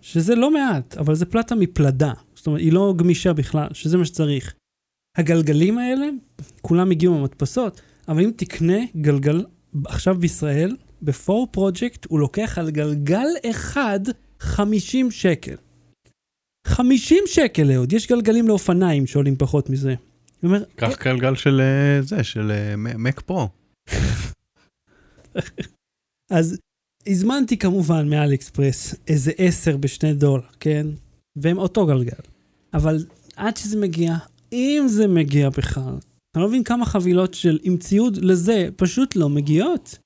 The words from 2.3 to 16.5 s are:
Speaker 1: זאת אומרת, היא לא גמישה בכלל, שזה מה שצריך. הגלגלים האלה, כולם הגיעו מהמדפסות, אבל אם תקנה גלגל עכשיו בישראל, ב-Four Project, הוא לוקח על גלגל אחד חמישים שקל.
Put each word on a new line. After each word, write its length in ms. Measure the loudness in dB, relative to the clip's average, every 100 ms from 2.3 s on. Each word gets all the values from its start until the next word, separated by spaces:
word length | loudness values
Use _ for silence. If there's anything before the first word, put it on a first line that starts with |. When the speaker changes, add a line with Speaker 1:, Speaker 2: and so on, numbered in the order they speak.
| -10
Speaker 1:
זאת 120 | -4
אומרת, 140 | 0
היא 120 | 2
לא 200 | 4 2 2
גמישה 360 | 2 2 2
בכלל, 340 | 0 0 -2 -4
שזה 240 | -6 0 0
מה 80 | 0
שצריך. 480 | 0 -2 -2 -6 -16 _ _ _ _ _ -4
הגלגלים 600 | 2 2 4 2 2 2
האלה, 280 | -2 -2 -2 -6 _ _ -20 -16
כולם 300 | 0 2 2
הגיעו 220 | 2 2
מהמדפסות, 680 | 2 -2 -4 -4 -2 -4 -6 -20 _ -4
אבל 160 | 0
אם 80 | 0 0
תקנה 400 | -8 -2 0 0 -2 -2
גלגל 440 | 0 2 2 0 -4 _ _ -10 -6
עכשיו 300 | -4 -2 0
בישראל, 560 | 0 -2 -2 0 -2 -4 _ _
ב-Four 560 | -4 -4 -2 -2 -2 0
Project, 480 | -2 -2 -6 -8 -4
הוא 120 | -2
לוקח 380 | 0 -2 -6 -4
על 120 | -4
גלגל 580 | -2 -2 -2 0 0 0 -2 -4
אחד 500 | -6 -6 -4 -2 -2 -4 -8 _ _
חמישים 720 | -6 -2 0 0 0 -2 -2
שקל. 440 | 0 0 0 -4 -16 _ _ _ _ _ _ _ _ _